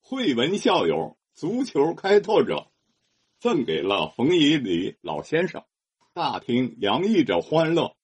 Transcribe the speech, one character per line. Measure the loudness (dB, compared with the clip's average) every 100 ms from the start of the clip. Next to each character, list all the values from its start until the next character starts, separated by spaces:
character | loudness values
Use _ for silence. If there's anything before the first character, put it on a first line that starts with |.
惠 | _ -4 -2 0
文 | 0 0
校 | 2 2 2
友 | -2 -6 -12 _
足 | _ -6 -4
球 | -2 0 0
开 | 0 2 2
拓 | 4 2
者》 | 2 -2 -8 _ _ _ _ _ _ _
赠 | -2 0 0
给 | -2
了 | -2 -2 -2 -2
冯 | 2
以 | 4 4 2
礼 | 0 -2 -4 -8
老 | -8 -8
先 | -2 -2 -2
生。 | -6 -18 _ _ _ _
大 | -6 -6 -6
厅 | -2 -2 -2 -2
洋 | -2 0
溢 | 2 2 2
着 | 0
欢 | 0 0 2 0
乐， | -2 -6